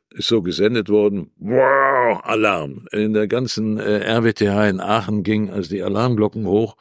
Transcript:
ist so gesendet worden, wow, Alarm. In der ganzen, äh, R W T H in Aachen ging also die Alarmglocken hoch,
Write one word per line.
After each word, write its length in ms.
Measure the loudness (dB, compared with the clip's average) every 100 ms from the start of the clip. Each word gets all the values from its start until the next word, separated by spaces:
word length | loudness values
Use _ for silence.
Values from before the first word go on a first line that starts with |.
| _
ist 140 | -10 0
so 140 | 0
gesendet 480 | 0 0 0 0 2
worden, 420 | 2 2 0 -6 _
wow, 840 | -2 2 4 4 2 2 2 0
Alarm. 640 | -2 0 2 0 -4 -10 -8
In 220 | -2 0
der 140 | 0 0
ganzen, 500 | -2 -2 -4 -4 -2
äh, 220 | 0 -2
R 240 | 0 2
W 100 | 2
T 160 | 2 2
H 180 | 2 2
in 120 | 0
Aachen 420 | 0 -2 0 -4
ging 300 | 0 -2 -2
also 180 | -4 -6
die 140 | -6
Alarmglocken 640 | -4 0 0 2 0 -2 0
hoch, 280 | 0 0 -6